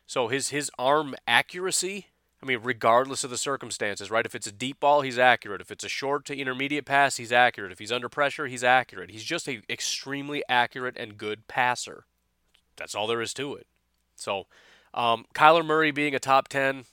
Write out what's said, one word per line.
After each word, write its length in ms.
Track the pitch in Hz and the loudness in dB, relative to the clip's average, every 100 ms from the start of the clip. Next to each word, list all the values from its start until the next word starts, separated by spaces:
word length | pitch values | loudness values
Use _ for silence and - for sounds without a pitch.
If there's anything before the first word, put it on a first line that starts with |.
| _ | _
So 220 | 139 113 | -4 -2
his, 220 | 135 - | -2 -4
his 200 | 143 139 - | -6 -8 -2
arm 360 | 127 147 147 123 - | 2 2 0 -8 0
accuracy, 840 | 120 - 180 180 - 185 202 - _ _ _ | 2 2 -6 -4 -4 -4 -8 -12 _ _ _
I 40 | 135 | -4
mean, 120 | 123 | -4
regardless 640 | 120 113 123 120 135 127 | -2 0 4 4 4 -4
of 60 | 131 | -6
the 80 | 120 | -6
circumstances, 720 | 143 135 120 - 107 98 98 | -4 -6 -8 -6 -6 -6 -2
right? 160 | 110 113 | -2 -2
If 80 | |
it's 140 | 117 110 | -6 -12
a 40 | |
deep 280 | 101 127 143 | -8 -8 0
ball, 200 | 143 147 | 4 4
he's 180 | 135 120 | 2 4
accurate. 440 | 127 117 107 92 | 6 6 0 -12
If 80 | 90 | -12
it's 140 | 104 | -12
a 40 | 101 | -8
short 380 | - 139 143 139 | -6 -4 -4 -6
to 100 | 139 | -8
intermediate 480 | 131 127 139 147 | -6 -4 -2 -2
pass, 320 | 131 139 139 - | 2 2 4 0
he's 160 | 113 | 2
accurate. 400 | 123 123 - 98 | 4 4 2 -10
If 60 | 90 | -10
he's 140 | 107 | -6
under 180 | 123 123 | -6 -4
pressure, 360 | - 139 - 143 | -2 -2 -2 -8
he's 180 | 120 | 0
accurate. 460 | 123 127 120 - 90 | 4 4 2 -8 -14
He's 140 | 110 | -14
just 240 | 107 165 - | -6 -6 -6
a 140 | 117 - | -10 -8
extremely 720 | 117 - - 135 139 143 147 - | -6 -6 -6 -8 -8 -6 -6 0
accurate 480 | 123 120 135 127 - | 2 2 -2 -8 -8
and 180 | 113 104 | -12 -10
good 300 | 107 110 - | -10 -10 -6
passer. 580 | - 123 123 - - _ _ _ _ _ _ _ - | 0 0 0 -6 -14 _ _ _ _ _ _ _ -16
That's 180 | 80 | -10
all 120 | 107 107 | -4 -2
there 160 | 117 | -2
is 100 | 113 | -2
to 200 | - 143 | -6 -8
it. 120 | 107 - _ _ _ _ _ | -10 -18 _ _ _ _ _
So, 320 | - 98 87 _ _ _ _ | -6 -6 -8 _ _ _ _
um, 320 | - 120 113 - | -2 0 0 -2
Kyler 300 | - 156 170 | 4 6 6
Murray 280 | 156 156 156 | 4 2 2
being 220 | 143 147 | 0 -2
a 40 | 135 | -2
top 300 | 135 135 - | 2 2 2
ten 360 | 139 135 135 120 | 0 0 -2 -12